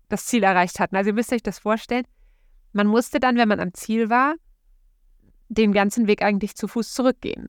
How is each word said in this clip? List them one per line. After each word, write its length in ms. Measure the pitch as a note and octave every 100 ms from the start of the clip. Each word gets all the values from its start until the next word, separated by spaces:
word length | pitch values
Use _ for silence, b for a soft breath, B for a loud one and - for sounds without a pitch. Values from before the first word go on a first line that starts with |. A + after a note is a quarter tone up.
| -
das 160 | G3+ -
Ziel 180 | A#3+
erreicht 360 | F#3+ F3+ F3+ -
hatten. 160 | F3+ F#3+
Also 120 | G3
ihr 40 |
müsst 180 | G#3 A#3
euch 120 | A#3+
das 160 | - -
vorstellen, 460 | G#3 A3 - A#3+ B3 _ _ _ _ _ _
man 140 | G3+ G#3
musste 320 | A3+ B3 D4
dann, 180 | B3+ A#3+
wenn 100 | A3+
man 120 | G3
am 140 | F#3
Ziel 360 | - - A3 A3
war, 260 | A#3+ C#4 E4 _ _ _ _ _ _ _ _ _ _ -
den 220 | A3 A3
ganzen 360 | G3+ G3+ A#3+ G#3+
Weg 140 | G#3
eigentlich 340 | G#3 G3+ G3+ -
zu 120 | G3+
Fuß 260 | A#3+ G#3+
zurückgehen. 540 | - B3+ - - -